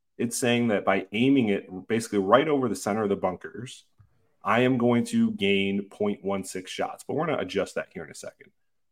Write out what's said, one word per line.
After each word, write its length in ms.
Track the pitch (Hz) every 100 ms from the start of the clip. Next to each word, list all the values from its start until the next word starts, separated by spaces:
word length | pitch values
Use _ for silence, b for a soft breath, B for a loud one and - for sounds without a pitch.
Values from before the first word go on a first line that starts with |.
| _ -
it's 180 | 117 -
saying 320 | 120 120 117
that 160 | 98
by 220 | 98 98 -
aiming 360 | 107 131 139 107
it 200 | 98 - 92 -
basically 320 | 110 - 101
right 300 | 95 123 156
over 200 | 143 120
the 60 |
center 300 | 95 107 104
of 40 | 104
the 60 |
bunkers, 680 | 95 92 87 - 104 127 - _ _ - _ _ _
I 200 | 98 113
am 160 | 127 127
going 260 | 120 120
to 260 | 117 117 113
gain 580 | 101 98 98 98 101 -
point 360 | - 104 98
one 180 | 95 98
six 300 | 92 92 -
shots, 320 | - 87 - -
but 80 |
we're 120 | 127 165
gonna 120 | 135
adjust 360 | 92 95 90 -
that 140 | -
here 80 | 92
in 60 | 76
a 60 | -
second. 340 | - - - _ _ _ _